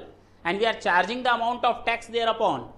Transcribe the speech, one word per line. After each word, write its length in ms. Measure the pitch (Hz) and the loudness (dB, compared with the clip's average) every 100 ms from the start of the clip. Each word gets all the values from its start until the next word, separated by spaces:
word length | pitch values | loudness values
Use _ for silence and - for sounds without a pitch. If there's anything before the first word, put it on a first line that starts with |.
| - - _ - | -8 -20 _ -10
and 180 | 170 196 | -6 0
we 60 | 226 | 0
are 80 | 214 | 0
charging 420 | 202 175 185 247 | 2 2 2 0
the 120 | 247 | 0
amount 300 | 240 233 240 | 0 0 0
of 160 | 247 233 - | 0 0 -2
tax 240 | 226 - | -4 -4
thereupon, 560 | 233 226 226 208 135 117 | -2 0 2 2 0 -4